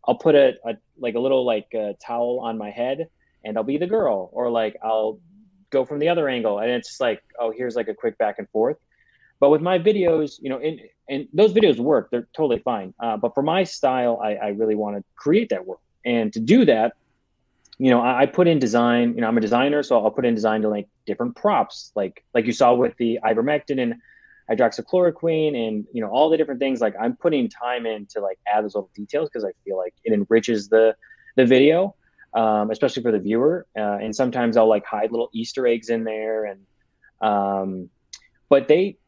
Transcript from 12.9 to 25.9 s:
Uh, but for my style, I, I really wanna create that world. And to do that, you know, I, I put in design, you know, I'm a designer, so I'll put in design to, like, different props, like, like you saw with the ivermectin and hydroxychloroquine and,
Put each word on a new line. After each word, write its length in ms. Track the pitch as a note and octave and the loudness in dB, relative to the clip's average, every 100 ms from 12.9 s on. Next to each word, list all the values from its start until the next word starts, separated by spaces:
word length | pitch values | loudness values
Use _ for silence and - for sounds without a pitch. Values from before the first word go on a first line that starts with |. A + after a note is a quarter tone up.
| - | -8
Uh, 180 | A#2 G#2+ | -6 -4
but 160 | A#2 - | -2 -2
for 80 | |
my 200 | C#3+ F3+ | 0 0
style, 560 | F3+ - C3+ B2+ B2 A#2 | -2 -2 -2 0 0 -2
I, 120 | G#2+ G#2 | -4 -4
I 120 | G#2+ | -6
really 260 | G2+ A2 G#2+ | -2 -2 -2
wanna 280 | G#2 G2+ - - | -4 -8 -12 -8
create 340 | D3 F#3+ A3+ | 0 0 0
that 160 | F#2+ F#2 | -6 -8
world. 140 | F#2 _ _ B2 | -16 _ _ -4
And 280 | A#2 A2 | -2 -2
to 60 | A2+ | -4
do 260 | A2+ A#3 G#3 | 4 6 6
that, 280 | A2+ A2+ _ _ _ _ _ _ _ _ - | 4 0 _ _ _ _ _ _ _ _ -2
you 140 | C3 | 2
know, 100 | A#2+ | 4
I, 200 | A#2+ B2+ | 2 2
I 40 | C#3 | 0
put 220 | - F3 | 2 2
in 100 | D#3 | 2
design, 540 | B2 A#2 A#2+ A#2+ A#2+ | 2 2 2 2 0
you 80 | A#2+ | -2
know, 60 | A2+ | 0
I'm 100 | A#2 | 0
a 40 | |
designer, 420 | G#2+ A#2+ C#3 D3 | 0 0 2 0
so 180 | C#3 A#2+ | 0 2
I'll 60 | G#2+ | 2
put 160 | - B2 | 0 -2
in 80 | |
design 300 | A2+ A2 A2 | 0 0 0
to, 60 | G#2+ | 0
like, 180 | G#2 G2+ _ - | -4 -8 _ -10
different 300 | G2+ A#2+ - | -6 -6 -2
props, 560 | G#3 E3+ A2+ - - G#2+ | 0 0 -2 -8 -10 -6
like, 280 | F#2+ - _ | -6 -8 _
like 120 | A#2+ A2+ | -2 -2
you 40 | |
saw 200 | A#2 B2+ | 2 4
with 220 | B2 A#2+ - | 4 0 -2
the 220 | A#2 A#2 | -4 -2
ivermectin 560 | A2 A2+ B2+ D3 - C3+ | -2 0 0 -2 -2 -4
and 160 | A#2+ A#2 _ _ _ _ - | -2 -6 _ _ _ _ -6
hydroxychloroquine 1080 | A2+ - - - F#3 F3 E3 E3 D#3+ D#3 C3+ A2+ | 0 0 0 -4 0 0 0 -2 0 0 -2 -4
and, 180 | G#2+ G#2 | -6 -6